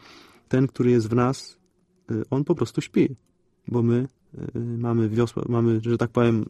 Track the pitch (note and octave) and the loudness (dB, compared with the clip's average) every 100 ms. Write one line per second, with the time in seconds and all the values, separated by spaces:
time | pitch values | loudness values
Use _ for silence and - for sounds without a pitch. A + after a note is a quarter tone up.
0 | - - - - - B2+ C3+ - B2 B2 | -10 -20 -20 -20 -2 0 0 0 2 2
1 | G#2+ A#2+ B2 C3+ - - _ _ _ _ | 2 2 0 -2 -10 -20 _ _ _ _
2 | - A2+ - C3+ D3 D#3+ A#2 - - - | -8 -8 -4 -2 0 -2 -2 -4 -2 0
3 | D3 B2+ _ _ _ _ - A#2+ A#2 A#2+ | 0 -2 _ _ _ _ -6 0 2 0
4 | C3+ _ _ - - A#2 A#2+ A#2 A#2 A#2 | -2 _ _ -14 -10 -8 -8 -6 -2 0
5 | A2 A2 A#2 - - A#2+ A#2 A2 A2+ A#2 | 0 0 -2 -2 -2 0 2 2 0 -2
6 | A#2+ - A#2+ A2+ G#2+ | 0 2 2 2 -2